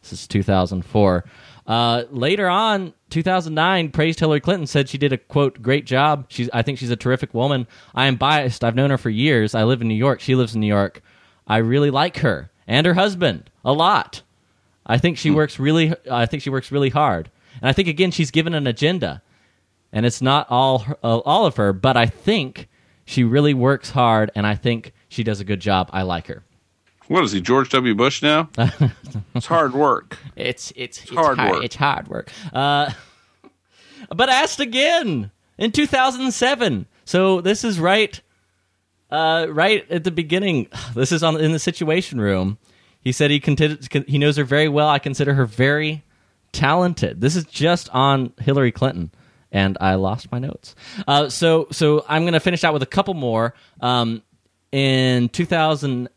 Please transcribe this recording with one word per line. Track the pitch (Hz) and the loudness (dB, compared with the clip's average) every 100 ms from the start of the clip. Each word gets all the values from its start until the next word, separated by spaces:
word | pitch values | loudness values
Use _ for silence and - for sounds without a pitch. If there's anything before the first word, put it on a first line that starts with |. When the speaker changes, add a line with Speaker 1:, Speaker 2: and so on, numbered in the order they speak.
Speaker 1:
This | - | -16
is | 90 - | -18 -4
two | 104 | -2
thousand | 98 95 90 92 | 0 0 0 -4
four. | 85 110 98 90 - - - - | -4 2 2 2 -4 -20 -20 -20
Uh, | - 117 117 117 120 | -4 -2 0 -2 -4
later | 139 131 202 190 | -4 -2 0 0
on, | 185 220 202 180 _ _ | 0 0 -2 -4 _ _
two | 160 | -4
thousand | 170 185 165 | 0 -2 -2
nine, | 156 170 190 165 | 0 2 2 0
praised | 160 160 160 | 0 0 2
Hillary | 160 151 | 2 2
Clinton, | 170 190 151 | 0 -2 0
said | 147 135 | 0 0
she | 139 | 0
did | 139 | 0
a, | 131 | -2
quote, | _ 147 139 - | _ 0 0 0
"great | 117 139 - | -2 -2 0
job. | 127 151 147 127 | 0 2 0 -4
She's, | - 120 | -6 -4
I | 120 | -2
think | 113 131 | -2 -4
she's | 123 | -4
a | 120 | -2
terrific | 127 131 - | 0 -2 -2
woman. | 113 135 139 120 - - | -2 0 0 -4 -12 -12
I | - 135 | 0 0
am | 123 | 2
biased. | 139 151 131 113 | 2 2 0 -2
I've | 120 | 0
known | 117 139 | 2 2
her | 139 | 0
for | 120 | -2
years. | 110 147 127 107 | 0 2 2 2
I | 113 | 2
live | 110 127 | 2 2
in | 117 | 0
New | |
York. | 107 131 127 | 0 0 0
She | - | 0
lives | 127 120 110 | 0 2 0
in | |
New | 107 | 0
York. | 104 98 - _ _ _ _ | 2 0 -4 _ _ _ _
I | - 110 | -2 0
really | 113 135 143 | 2 2 2
like | 135 170 - | 0 -2 0
her | 123 80 71 _ - | 0 -2 -8 _ -2
and | 120 165 | 0 2
her | |
husband | 175 202 185 170 85 - _ | 2 2 0 -2 -2 -10 _
a | - | -2
lot. | 143 170 190 - - _ _ _ _ _ _ - | 2 2 2 -2 -14 _ _ _ _ _ _ -2
I | 117 | 0
think | 170 165 | 2 0
she | 156 | 0
Speaker 2:
Hmm. | |
Speaker 1:
works | 151 151 - | 2 2 0
really, | 139 160 160 170 - | 0 2 2 0 -4
I | 120 117 | -2 -2
think | 151 | -2
she | 139 | -4
works | 135 - | -6 -4
really | 143 139 | -2 0
hard." | 139 147 87 80 _ _ 127 | 2 0 0 -6 _ _ -4
And | 127 | 0
I | |
think, | 135 180 | 0 0
again, | 151 185 | 2 0
she's | 175 151 | 0 -2
given | 160 160 | 0 -2
an | 165 135 | -2 -2
agenda, | 117 147 185 98 71 _ _ _ _ _ _ _ | 0 0 0 -4 -8 _ _ _ _ _ _ _
and | 107 | -2
it's | 120 - | -2 0
not | 131 143 - | 2 2 2
all | 120 135 131 | 2 2 2
her, | 104 147 | -2 -6
uh, | 117 117 | 0 0
all | 135 180 196 | 2 2 2
of | 117 | 2
her, | 101 | 0
but | 95 131 123 | 2 2 2
I | - | 2
think | - - 214 131 - - _ _ _ | 0 -2 -2 -2 -10 -20 _ _ _
she | - - | -8 0
really | 120 131 147 | 2 4 4
works | 135 123 135 - | 2 2 0 -2
hard, | 135 123 113 107 | 0 2 4 2
and | - 104 | 0 -2
I | 104 | -2
think | 123 113 - _ _ | -2 -4 -8 _ _
she | - | -6
does | 113 101 | -4 -4
a | |
good | 98 101 | -4 -4
job. | 101 95 92 | 0 0 0
I | 95 | -4
like | 92 85 - | -4 -6 -8
her. | - _ _ _ _ _ _ _ | -16 _ _ _ _ _ _ _
Speaker 2:
What | 170 | 0
is | 131 | 2
he, | 98 | -2
George | 90 131 127 | 2 2 2
W. | 139 127 | 0 0
Bush | 104 127 - | 2 0 2
now? | 147 151 160 | 0 0 -2
Speaker 1:
<laughs> | - 117 - 139 - - 110 - | -2 -2 2 -2 -2 -14 -14 -8
Speaker 2:
It's | 123 - | -8 -2
hard | 165 143 | 0 0
work. | 131 147 117 - - - - | 2 2 2 -4 -18 -18 -10
Speaker 1:
It's, | 123 123 - - | -8 -8 -12 -14
it's, | 123 - | -14 -14
Speaker 2:
It's | - | -10
Speaker 1:
it's | |
Speaker 2:
hard | - 156 135 | 0 0 2
Speaker 1:
hard | - | 0
Speaker 2:
work. | - | 0
Speaker 1:
It's | 120 - | -4 -2
hard | 143 - - | -2 -2 -6
work. | - - - 185 | -12 -12 -16 -10
Uh, | 127 143 143 143 - - _ _ _ - | -2 0 0 -2 -6 -18 _ _ _ -20
<laughs> | _ _ _ _ - 240 | _ _ _ _ -20 -14
but | 165 262 | -2 2
asked | 262 311 - | 2 0 -2
again | 269 247 294 339 254 143 101 _ _ - | -4 0 2 2 0 -4 -6 _ _ -6
in | 226 | -2
two | 240 294 | 0 0
thousand | 269 262 247 262 | 2 0 0 -4
seven. | - 247 269 226 110 - _ | 0 0 0 -2 -2 -6 _
So | - 180 190 185 | -2 2 2 2
this | 175 214 | 0 -2
is | 233 185 | -2 0
right, | 170 202 214 - _ _ _ _ _ _ _ _ _ | 2 2 0 -4 _ _ _ _ _ _ _ _ _
uh, | 151 160 165 160 | -2 0 0 -2
right | 151 185 214 - | 0 2 2 0
at | 175 | -4
the | 170 | -2
beginning. | 165 156 175 202 156 113 - | -4 -2 -2 0 -2 -4 -10
<sighs> | - | -10
This | 117 131 | -2 0
is | 170 | 2
on, | 160 156 | 0 2
in | 156 | 0
the | 160 | 0
Situation | - 165 160 165 180 131 | -4 -4 0 0 -2 -2
Room. | 104 95 92 104 _ _ _ _ | 0 2 0 -4 _ _ _ _
He | 131 | -6
said | 127 147 | 0 0
he | 147 | 2
conti-, | 147 143 151 151 127 | 0 2 0 -2 -4
con-, | 147 135 | -4 -2
he | 143 | 0
knows | 147 147 | 2 0
her | |
very | 135 143 156 | 0 2 2
well. | 147 151 | 2 2
"I | 143 | 0
consider | 139 135 143 | -2 -2 0
her | 139 123 | 2 0
very | 110 135 147 151 151 _ _ _ _ _ | 2 2 2 -2 -6 _ _ _ _ _
talented." | - 143 165 180 170 90 62 | -2 2 2 2 0 -4 0
This | 123 175 | -2 0
is | |
just | 156 - 151 175 - | -6 -2 0 0 -2
on | 127 135 139 123 _ | 0 2 2 -2 _
Hillary | - 139 127 | 0 2 2
Clinton. | - 131 87 82 _ _ _ _ | 0 -4 -2 -10 _ _ _ _
And | 98 98 95 | 0 0 0
I | 95 95 | 0 0
lost | 95 110 - | 0 -4 -8
my | 120 | -8
notes. | 135 - - - - 220 196 | -8 -10 -18 -20 -16 -10 0
Uh, | 143 147 | 0 0
so, | - 165 160 - | 0 2 2 0
so | - 156 151 - | 0 2 2 0
I'm | 151 | -2
gonna | 170 165 | 2 2
finish | 185 175 | 0 0
out | 170 | 0
with | 151 | 0
a | - | -2
couple | - 196 | -2 -2
more. | 175 127 113 117 - _ _ | -2 -2 0 -2 -4 _ _
Um, | 120 123 117 113 _ _ _ _ _ | -2 0 -2 -4 _ _ _ _ _
in | 135 139 131 127 127 120 | -2 2 2 2 2 0
two | - | -2
thousand | 175 170 156 151 143 123 123 | -2 0 0 0 -4 -6 -8